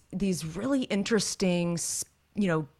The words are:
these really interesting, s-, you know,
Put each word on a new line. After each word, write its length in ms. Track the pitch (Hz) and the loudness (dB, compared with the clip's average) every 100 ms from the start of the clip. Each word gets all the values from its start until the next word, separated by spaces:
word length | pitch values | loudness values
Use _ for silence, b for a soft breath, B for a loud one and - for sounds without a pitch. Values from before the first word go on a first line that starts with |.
| _ | _
these 320 | 185 196 165 160 170 | -2 0 0 -4 -6
really 260 | 254 277 | 0 0
interesting, 920 | 247 202 196 220 - - 185 175 170 | 2 0 2 0 0 0 2 2 0
s-, 300 | 170 - - - _ _ - | -2 -4 -6 -8 _ _ -2
you 100 | 196 | 2
know, 220 | 160 143 _ | 2 -2 _